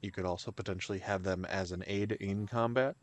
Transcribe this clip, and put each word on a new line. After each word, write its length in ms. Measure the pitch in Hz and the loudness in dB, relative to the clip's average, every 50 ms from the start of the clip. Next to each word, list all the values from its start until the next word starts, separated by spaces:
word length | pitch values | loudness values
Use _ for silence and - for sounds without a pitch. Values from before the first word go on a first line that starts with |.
you 100 | - 98 | -8 -6
could 140 | - 95 92 | -4 -2 0
also 260 | 90 87 - - 113 | 0 0 -2 -4 -6
potentially 460 | - - 92 104 92 92 - - 101 95 | -6 -4 -4 -4 -4 -2 -2 -4 -4 -2
have 220 | - 104 101 95 92 | 0 0 0 2 2
them 200 | 95 92 90 90 | 2 2 2 0
as 260 | - - 98 95 87 | 0 0 -2 0 -2
an 100 | 90 90 - | -4 -4 -2
aid 260 | - 101 101 104 104 | 0 0 2 2 2
in 340 | 110 - 98 98 98 104 104 | 0 0 0 0 0 0 0
combat. 480 | - 120 117 117 117 120 131 131 139 - - | 0 2 2 2 4 4 4 4 2 0 -4